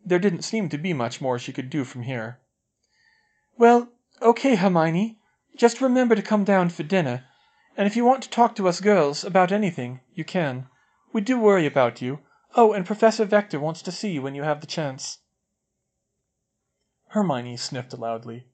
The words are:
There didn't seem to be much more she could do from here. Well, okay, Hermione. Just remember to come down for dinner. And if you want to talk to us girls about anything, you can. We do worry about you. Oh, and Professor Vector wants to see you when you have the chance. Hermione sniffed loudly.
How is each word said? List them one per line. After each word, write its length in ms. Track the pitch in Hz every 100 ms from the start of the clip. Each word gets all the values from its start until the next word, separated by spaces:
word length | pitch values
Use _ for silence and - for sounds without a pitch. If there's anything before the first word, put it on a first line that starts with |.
There 140 | - 175
didn't 240 | 196 170
seem 260 | - - 190
to 80 | 143
be 140 | 165
much 280 | 165 117 -
more 180 | 139 123
she 140 | -
could 180 | 131 131
do 140 | 151
from 180 | 127 127
here. 380 | 117 127 113 120 _ _ _ _ _ _ _ _ _ _ _ _
Well, 360 | 233 240 240 _ _ _
okay, 320 | 233 226 277
Hermione. 640 | 233 185 175 160 165 220 226 _ _ _ _
Just 240 | 240 233
remember 340 | 262 247 254
to 80 | 226
come 220 | - 214
down 240 | 196 202 175
for 140 | 175
dinner. 420 | 151 190 156 123 - _ _ _ _ -
And 100 | 202
if 100 | 214
you 80 |
want 180 | 240 262
to 80 | -
talk 240 | - 233 220
to 120 | 190
us 120 | 175
girls 440 | 190 208 147 143
about 280 | - 185 180
anything, 480 | 196 214 170 123 127 _
you 100 | -
can. 440 | 156 190 160 127 127 _ _ _ _
We 80 | 226
do 180 | 208 254
worry 280 | 220 196 151
about 340 | 139 123 113
you. 200 | 123 143 _ _ _
Oh, 180 | - 233
and 140 | 208 180
Professor 380 | 208 220 220
Vector 360 | 214 208 208 151
wants 220 | 147 165
to 100 | -
see 200 | 180 214
you 100 | 165
when 120 | 131
you 80 | 139
have 180 | 143 151
the 60 | 151
chance. 520 | - 151 135 - - _ _ _ _ _ _ _ _ _ _ _ _ _ _ _ _ _ _ _
Hermione 480 | - 202 135 123 123
sniffed 400 | - 135 123 123
loudly. 480 | 117 113 120 117 123